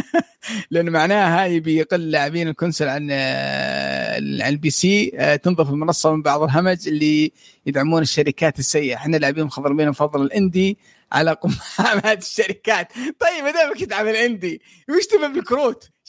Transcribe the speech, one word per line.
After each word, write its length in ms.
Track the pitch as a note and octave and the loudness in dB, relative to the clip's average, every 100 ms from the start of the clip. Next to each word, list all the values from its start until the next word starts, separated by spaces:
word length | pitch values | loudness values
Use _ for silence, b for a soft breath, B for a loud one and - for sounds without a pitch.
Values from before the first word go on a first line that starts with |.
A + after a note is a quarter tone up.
| - | 0
<laughs> 600 | E4+ - _ - A3 - | -2 -2 _ -10 -10 -2
لأن 180 | E3 E3+ | 0 2
معناها 560 | E3 E3 G#3 F#3 E3+ F#3+ | 2 2 4 4 2 2
يبي 320 | E3+ D#3+ D#3+ | 0 0 0
يقل 340 | D#3 F3+ D#3+ | 2 -2 0
لاعبين 360 | D3+ C#3+ E3 E3 | 0 0 -2 -4
الكونسول 400 | D3+ E3+ D#3 D#3 | -2 -2 0 -2
عن، 200 | D3 D3 | -2 -4
آه، 1040 | C#3 C3+ C3 C3+ C2+ C2+ C2+ C#2 C2+ A1 A#1+ | -2 -2 -2 -4 -4 -4 -4 -4 -4 -4 -4
عن 380 | C#2+ C#2 A#2 | -4 -4 -2
البي 160 | D3 D3+ | 0 -2
سي، 420 | - F3+ G3+ - - | 0 2 2 0 0
آه، 200 | C#3+ D3 | 0 2
تنظف 340 | F3+ F3 C#3+ | 0 0 0
المنصة 460 | C#3+ D#3+ E3+ D#3 D#3 | 0 0 2 2 2
من 60 | |
بعض 220 | D3 C#3+ | 0 0
الهمج 440 | D#3 C#3+ F#3 F3+ - | 2 2 2 0 -2
اللي 440 | D3+ D3+ D3+ D3+ b b b - | 0 2 4 2 b b b -4
يدعمون 360 | C#3 D3 E3 | 0 2 2
الشركات 580 | D3+ - D3 - D#3+ D3 | 2 2 0 2 0 0
السيئة. 360 | C3 D#3 C#3+ A#2+ | -2 0 0 -4
حنا 220 | D3 D#3+ | -2 0
لاعبين 260 | C#3+ D3 | 0 0
مخضرمين 440 | D3+ C#3 C#3+ D3 D3+ | -4 -2 0 2 2
نفضل 340 | C#3 D3 D3 | 2 -2 0
الاندي 560 | C#3 G#3 F#3+ F3+ F#3+ G3+ b b b | 0 2 2 2 0 0 b b b
على 200 | C#3 D#3+ | 0 2
قمامات 880 | D#3 - - - - A3+ G3+ G#3+ G#3+ | 0 -2 -4 -6 -2 0 2 0 -2
<laughs> 40 | - | -4
الشركات. 600 | - G3 G3 - G3+ F3 A#3 | -4 -4 -4 -2 -2 -2 -8
طيب، 480 | C4 - A#4+ E4+ | -10 -2 -2 0
ما 80 | C#4+ | -2
دامك 280 | E4 D4 - | 0 0 -2
تدعم 280 | F#4+ G3+ G#3+ | -6 -2 -2
الاندي، 540 | A3 A#3+ G#3+ F3 - b b - | 0 0 -2 -6 -8 b b -2
وش 180 | E4 G#4 | 0 2
تبى 260 | G#4 D4+ | 2 2
بالكروت؟ 560 | C#4 - B3+ C4+ - - _ | -2 -2 0 0 -2 -12 _